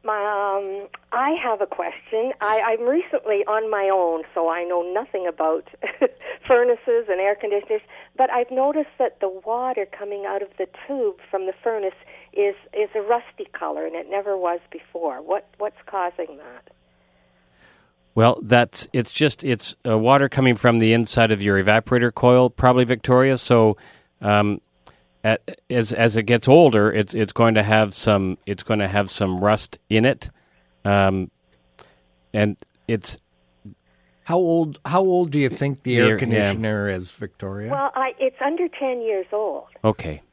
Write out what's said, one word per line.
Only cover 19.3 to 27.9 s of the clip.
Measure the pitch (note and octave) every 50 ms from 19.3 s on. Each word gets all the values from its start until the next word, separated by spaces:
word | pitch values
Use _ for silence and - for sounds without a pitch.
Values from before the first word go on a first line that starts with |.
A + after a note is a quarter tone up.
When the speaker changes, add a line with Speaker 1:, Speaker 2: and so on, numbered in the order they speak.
| - -
Speaker 2:
it's, | - C#3+ A#2+ G#2 - - - _ _ A#2
uh, | A2
water | A2 A2 A#2+ C3+ C#3+ C#3 C3
coming | - C#3 C3 B2+ A#2+
from | A2 - B2 A#2 A2+
the | A2+ A2
inside | A2+ A#2 A#2 - - A#2+ A2+ A2
of | A2 G2
your | G2+ G2+ G2 G2
evaporator | F#2 G2+ G#2+ A2+ A2 - B2+ B2 A#2+ A#2+ -
coil, | - - B2 B2 B2+ B2+ B2
probably, | - - - B2+ B2 B2+ B2+
Victoria. | A#2 B2+ A2+ - - B2+ B2+ C3 C3+ C3 B2
So, | - - B2 A#2 A2 A2 G2+ - - - - _ _ _ _ _
um, | G#2 G#2 G#2 G#2 G#2 G#2 G2+ - _ _ _ _ _ - _ _ _ _ _ _
at, | - A2 A2 - _ - - _ _ _
as, | B2 B2 A2+ G#2 A2+
as | - A#2 A#2 G#2 A2+
it | G#2+
gets | G#2 A#2+ A2+ - B2+
older, | C3+ E3 F3 C#3 A2 G#2+ G#2 G#2+
it's, | - G#2+ G#2 - -
it's | G#2+ A2 G2
going | - - A#2 A2+ A2
to | A2
have | G#2 G#2 A2 A2 A2 G2+